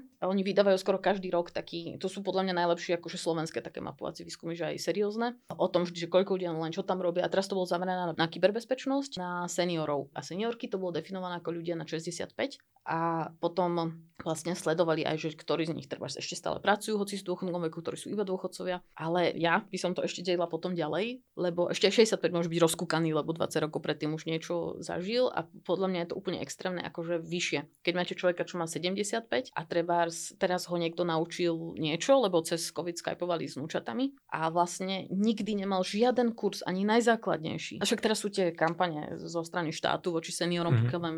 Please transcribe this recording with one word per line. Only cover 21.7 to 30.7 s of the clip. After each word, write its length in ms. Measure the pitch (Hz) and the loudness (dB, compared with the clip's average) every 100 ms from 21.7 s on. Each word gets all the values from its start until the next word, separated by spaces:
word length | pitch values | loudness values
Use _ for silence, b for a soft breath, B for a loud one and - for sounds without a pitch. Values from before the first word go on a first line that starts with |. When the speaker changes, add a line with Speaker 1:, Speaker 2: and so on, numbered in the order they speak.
| - 196 | 4 4
Speaker 1:
aj 80 | |
šesťdesiatpäť 360 | 220 220 185 165 | 6 6 6 2
môže 160 | 175 170 | 2 2
byť 120 | 165 | 6
rozkúkaný, 520 | 165 165 175 160 165 | 4 4 0 2 2
lebo 180 | 156 151 | 2 0
dvadsať 300 | 165 - 160 | -2 0 0
rokov 180 | 156 - | 0 -2
predtým 300 | 156 147 151 | -2 -2 -2
už 140 | 160 | -2
niečo 300 | 165 160 - 175 165 - | -2 -4 -2 -4 -4 -6
zažil 500 | 170 170 185 240 254 | -6 -4 0 2 2
a 160 | - 165 - | 2 -6 -6
podľa 240 | - 175 190 | -2 0 2
mňa 140 | 180 | 0
je 80 | 170 | -2
to 60 | - | -4
úplne 220 | 190 175 | -4 -4
extrémne, 420 | - - 185 180 | -6 -6 -4 -4
akože 380 | 170 170 165 170 | -6 -6 -2 -2
vyššie. 400 | 165 175 - 147 147 _ | -2 -2 0 -2 -4 _
Keď 140 | - | -2
máte 200 | 180 175 | 0 -2
človeka, 280 | - 180 175 | 0 0 2
čo 140 | 175 180 | -2 -4
má 80 | 165 | -4
sedemdesiatpäť 840 | 165 175 196 202 226 - 254 254 | -2 -2 -2 -2 -2 -2 -4 -2
a 100 | - | -6
trebárs 720 | 165 175 170 170 170 165 - | -2 0 2 4 2 -2 -10
teraz 300 | - 185 180 | -2 0 0
ho 80 | 175 | 0